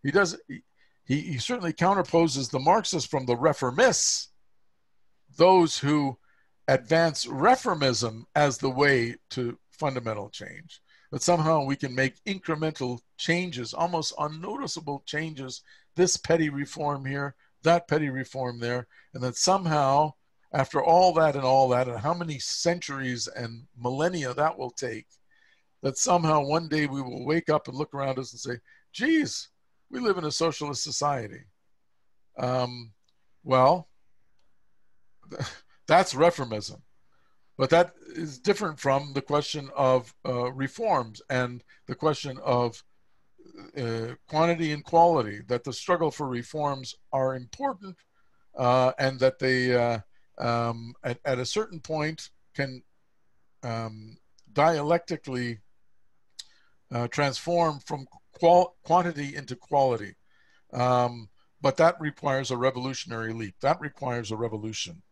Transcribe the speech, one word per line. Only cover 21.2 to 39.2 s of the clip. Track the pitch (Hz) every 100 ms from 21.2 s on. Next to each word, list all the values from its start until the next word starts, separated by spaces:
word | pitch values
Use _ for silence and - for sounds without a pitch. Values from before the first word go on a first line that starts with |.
| 156 139
and |
all | 131 135 131
that, | 123 127
and | 117
how | 139
many | 175 170 139
centuries | - - 170 175 - 139 131 120 -
and | - 117 117 127 120
millennia | 123 135 170 180 131
that | 127 156 -
will | 127
take, | - 123 110 - _ _ _ _ _ _ _
that | 135 131
somehow | - 180 160 151
one | 139 156 165
day | 151 147
we | 139
will | 127 117
wake | 123 165 -
up | 151 -
and | 131
look | 147
around | 139 135 131
us | 123
and | 120
say, | 113 120 _ _ _
"Geez, | - 262 320 285 - - _ _ _ _
we | 254
live | 240 180
in |
a | 151
socialist | - 165 143 147 131
society." | 156 - 147 139 104 - - _ _ _ _ _ _ _ _ -
Um, | 127 127 123 120 113 _ _ _ _ _
well, | - 131 131 180 - _ _ - _ _ _ _ _ _ _ - - - -
<laughs> | - 131 - _ _ -
that's | 165 190
reformism. | 131 170 170 123 107 - 131 _ _ _ _ _ _ _ -
But | 135
that | 170 175 - -
is | - 160 131
different | 202 202 196 151
from | 143 139 147
the | 139